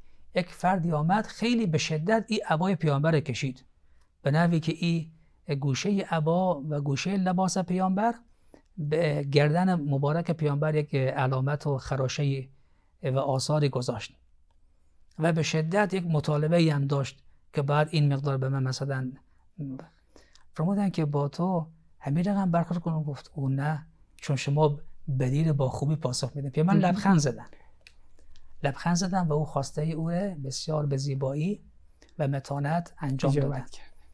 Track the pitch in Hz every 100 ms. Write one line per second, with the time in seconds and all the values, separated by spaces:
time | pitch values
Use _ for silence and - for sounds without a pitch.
0 | - - - 180 175 - 175 190 170 151
1 | 160 208 220 - 233 233 208 151 - 156
2 | 170 226 - 214 - 160 190 180 156 139
3 | 156 156 135 117 135 - - _ _ -
4 | _ _ 143 156 170 165 160 165 170 165
5 | 156 - _ _ - 143 143 127 196 196
6 | - 165 151 175 185 147 151 147 143 139
7 | 180 202 185 180 185 190 180 185 190 190
8 | 226 233 - _ - - _ - 147 156
9 | 160 147 139 139 147 165 185 175 143 139
10 | 143 160 170 160 147 143 156 151 151 139
11 | 131 143 131 131 135 147 151 135 - 139
12 | 131 - 143 135 131 - _ _ _ _
13 | 143 135 139 131 135 151 143 131 127 113
14 | - - _ _ _ _ _ _ _ _
15 | - - 160 160 151 160 160 196 202 190
16 | 175 156 151 147 151 170 160 143 139 139
17 | 131 - - - _ 151 143 147 156 160
18 | 147 139 143 135 131 135 127 127 139 131
19 | 131 - _ _ _ - 139 131 - _
20 | _ - - - - - 170 202 196 170
21 | 151 143 143 - 180 180 160 - - -
22 | 135 156 185 202 185 170 165 170 170 160
23 | 151 139 - 147 135 135 147 151 - -
24 | - - - 135 - 147 151 147 - -
25 | - 131 127 143 160 139 131 - 139 156
26 | 123 127 123 143 139 151 170 196 180 185
27 | 196 175 139 113 - - - - - -
28 | - - - - - - 139 139 175 170
29 | 185 190 165 151 151 139 135 - 160 160
30 | 165 175 202 160 135 - - 151 147 135
31 | 139 135 135 143 175 208 - - - -
32 | - - 143 139 - 143 143 170 170 -
33 | 143 135 139 143 139 131 - - - -
34 | -